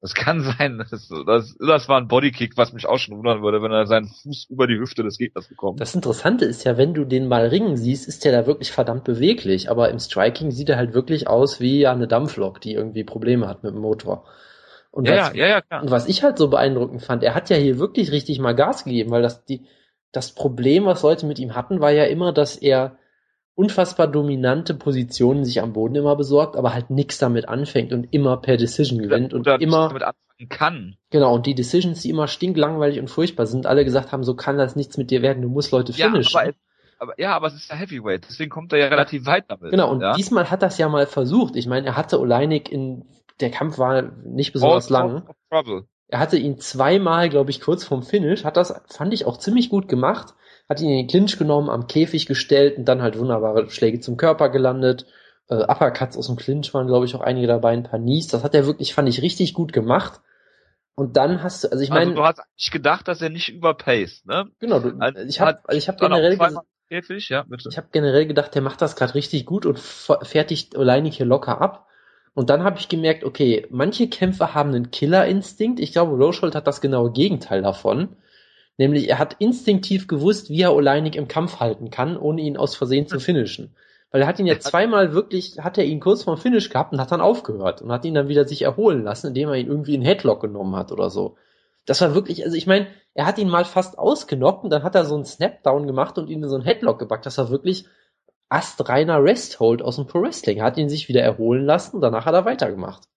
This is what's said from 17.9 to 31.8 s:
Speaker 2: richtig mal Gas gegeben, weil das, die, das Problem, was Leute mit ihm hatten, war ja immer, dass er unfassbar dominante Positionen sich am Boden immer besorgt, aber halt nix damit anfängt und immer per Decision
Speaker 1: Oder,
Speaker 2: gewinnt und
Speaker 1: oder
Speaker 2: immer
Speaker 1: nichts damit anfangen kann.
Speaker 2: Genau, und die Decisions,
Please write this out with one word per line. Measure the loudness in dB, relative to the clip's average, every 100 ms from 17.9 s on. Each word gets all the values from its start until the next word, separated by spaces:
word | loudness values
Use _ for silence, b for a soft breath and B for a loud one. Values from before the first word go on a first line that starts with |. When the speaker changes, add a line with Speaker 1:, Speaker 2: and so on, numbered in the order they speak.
| -2 0
Speaker 2:
richtig | -2 -4 -2
mal | 0
Gas | 2 2 0
gegeben, | -4 -2 0
weil | 2
das, | 0 -2 _
die, | -10 b b b b _
das | -8 -8
Problem, | -4 -4 0 4 4
was | 4 2
Leute | 2 2
mit | 0 -6
ihm | -6 -8
hatten, | -4 0
war | 4
ja | 4
immer, | 4 2 0
dass | 2 0 0
er | 2 2 2 b b b b b _ 0
unfassbar | 0 2 0 2 2
dominante | 2 0 0 0 0 -2
Positionen | -6 -2 -2 -2 2 2 4
sich | 0 -2
am | -4
Boden | -2 -2
immer | 0 2 2
besorgt, | 2 2 2 0
aber | -2
halt | -2 -4
nix | -2 -2 0
damit | 0 0 -2
anfängt | -6 -2 -2 -2
und | -4 -2
immer | 0 2 0
per | 0 2
Decision | 0 0 0 0
Speaker 1:
Oder, | 0
Speaker 2:
gewinnt | 0 0
und | -2
Speaker 1:
oder | 0 2
Speaker 2:
immer | 4 4
Speaker 1:
nichts | 2
damit | 0
anfangen | -6 -6 _ _ -16
kann. | -2 -2 -2 -14 -16 _
Speaker 2:
Genau, | 2 4
und | 4 0
die |
Decisions, | -2 0 0